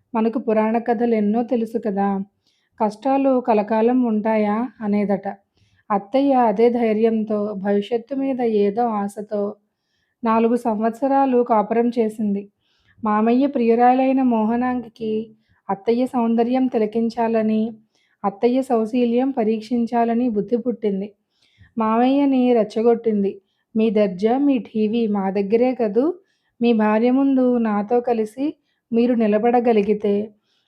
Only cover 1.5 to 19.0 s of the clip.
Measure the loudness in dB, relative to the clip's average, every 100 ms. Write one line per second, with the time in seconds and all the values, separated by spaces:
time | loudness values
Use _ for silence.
1.5 | -2 -2 -4 -4 -2 -2 -2 -8 _ _
2.5 | _ _ -6 -4 -4 -2 0 2 0 0
3.5 | 0 0 0 2 2 0 -2 0 0 0
4.5 | -2 -4 -6 -4 -2 0 -2 -6 -12 _
5.5 | _ _ _ -6 -6 -2 0 2 2 2
6.5 | 2 2 2 0 2 0 0 -2 -4 -4
7.5 | -4 -2 -2 0 -6 -4 -6 -4 -2 0
8.5 | 2 0 0 -2 -2 -6 -8 -8 -6 -6
9.5 | -8 _ _ _ _ _ _ 0 2 2
10.5 | 0 -2 -2 -2 -2 0 2 2 2 2
11.5 | 2 0 0 0 0 -2 -2 -4 -4 -8
12.5 | _ _ _ _ _ -2 0 2 2 0
13.5 | 0 0 4 4 4 2 2 2 0 0
14.5 | -2 -2 -4 -8 -10 -6 -6 -8 -16 _
15.5 | _ -10 -6 -2 0 0 -2 0 0 0
16.5 | 0 0 0 -2 -2 -4 -2 -2 0 0
17.5 | 0 -2 -6 _ _ _ _ -8 -2 0
18.5 | 0 0 0 0 0